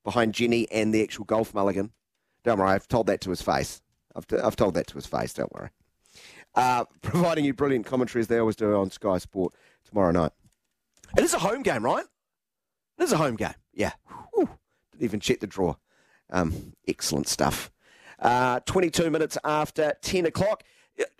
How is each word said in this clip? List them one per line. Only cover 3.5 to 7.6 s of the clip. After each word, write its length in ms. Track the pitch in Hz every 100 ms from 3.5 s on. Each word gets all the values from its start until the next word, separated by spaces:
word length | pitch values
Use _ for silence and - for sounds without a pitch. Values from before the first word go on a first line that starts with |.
| 69 - - _ _ _ -
I've, 120 | -
t-, 100 | -
I've 180 | 110 -
told 200 | 104 78
that 100 | -
to 100 | 71
his 120 | -
face, 260 | 60 62
don't 180 | - 53
worry. 200 | 50 - - _ _ _ - - - -
Uh, 320 | 120 127 123 -
<laughs> 80 | _
providing 420 | - 175 175 160
you 120 | 143
brilliant 320 | 120